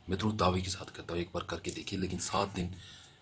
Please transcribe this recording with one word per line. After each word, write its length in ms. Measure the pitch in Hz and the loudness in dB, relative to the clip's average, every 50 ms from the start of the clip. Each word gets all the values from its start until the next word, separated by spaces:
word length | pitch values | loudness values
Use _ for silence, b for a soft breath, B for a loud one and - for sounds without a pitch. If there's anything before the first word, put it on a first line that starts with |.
| - 82 | -6 -4
मित्रों, 260 | 92 95 107 110 107 | -2 2 2 2 4
दावे 240 | - 87 92 90 92 | 6 6 6 6 4
के 80 | 92 92 | 2 0
साथ 160 | - - 80 | -2 -4 -6
कहता 260 | - - - - - 82 | -10 -10 -10 -6 -2 -2
हूँ, 80 | 85 | 0
एक 80 | 87 - - | 0 0 -2
बार 100 | 85 - | -4 -2
करके 280 | - - 82 - 92 | -2 -4 -4 -4 -4
देखिए, 280 | - - - - 98 92 | -4 -4 -4 -4 -2 0
लेकिन 200 | 92 90 90 90 | 0 0 0 -2
सात 340 | - - - 95 101 98 - | 0 2 2 2 2 2 2
दिन 180 | 95 87 87 87 B B B B B B B B B | 0 -2 -2 -2 B B B B B B B B B